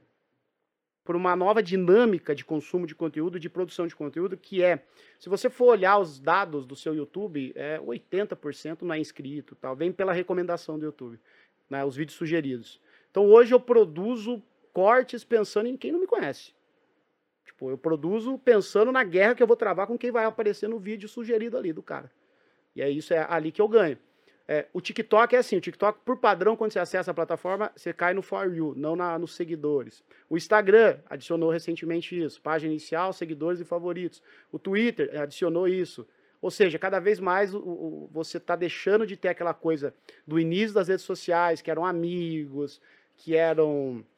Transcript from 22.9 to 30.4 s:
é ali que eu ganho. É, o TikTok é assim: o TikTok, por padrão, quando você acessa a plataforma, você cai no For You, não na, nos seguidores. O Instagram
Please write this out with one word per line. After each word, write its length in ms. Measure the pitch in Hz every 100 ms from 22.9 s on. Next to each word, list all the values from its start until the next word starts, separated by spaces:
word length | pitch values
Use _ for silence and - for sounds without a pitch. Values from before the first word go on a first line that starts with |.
| 143 -
é 100 | 165 151
ali 220 | 165 160
que 100 | 180
eu 60 | 214
ganho. 280 | 220 170 123 _ _ _ _ -
É, 180 | 151 -
o 80 | 180
TikTok 540 | - - - 214 233 247
é 20 |
assim: 200 | 240 185
o 40 |
TikTok, 380 | 170 - 202 -
por 140 | - 247
padrão, 380 | 214 180 196 226
quando 160 | 214
você 80 | 196
acessa 320 | 175 185 180
a 20 |
plataforma, 580 | 170 160 165 180 196 214 -
você 180 | 175
cai 220 | - 180 190
no 80 |
For 280 | - 196 190
You, 220 | 165 156 131
não 200 | 151 170
na, 240 | 175 165
nos 160 | 165 -
seguidores. 680 | 170 160 147 143 110 _ _ _ -
O 80 |
Instagram 600 | 165